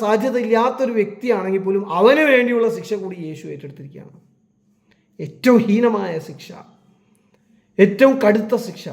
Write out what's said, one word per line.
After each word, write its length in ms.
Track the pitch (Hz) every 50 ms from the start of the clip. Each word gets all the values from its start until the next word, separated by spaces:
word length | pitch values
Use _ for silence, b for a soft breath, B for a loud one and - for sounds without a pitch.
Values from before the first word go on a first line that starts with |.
സാധ്യതയില്ലാത്തൊരു 880 | 220 208 220 214 233 262 233 247 226 220 226 226 240 254 247 262 262 233 233 220
വ്യക്തിയാണെങ്കിൽ 600 | 196 208 - - 240 240 220 190 185 190 190 190 190
പോലും 180 | 190 196 196 202 196 160 175
അവന് 260 | 202 247 285 311 311 285
വേണ്ടിയുള്ള 360 | 262 247 240 240 240 233 226 220 -
ശിക്ഷ 180 | 180 170 - 214 196
കൂടി 140 | 190 185 185 175 160 156
യേശു 160 | 151 - - 156 147
ഏറ്റെടുത്തിരിക്കുകയാണ്. 640 | 139 - 139 139 - 135 139 - 139 - - - _ _ _ _ _ _ _ _ _ _ _ _ _ _ _ _ _ _ _ _ - 156
ഏറ്റവും 340 | - - - - 247 247 220 -
ഹീനമായ 460 | 202 202 233 240 233 220 202 190 180 165 156 - 160
ശിക്ഷ, 200 | 139 - - - - - - _ _ _ _ _ _ _ _ _ _ _ _ _ _ _ _ _ _ _ _ _ _ - 202
ഏറ്റവും 300 | 196 196 - 269 269 262 269 220
കടുത്ത 300 | 208 208 220 214 - 247 214 -
ശിക്ഷ 180 | 185 - - - 160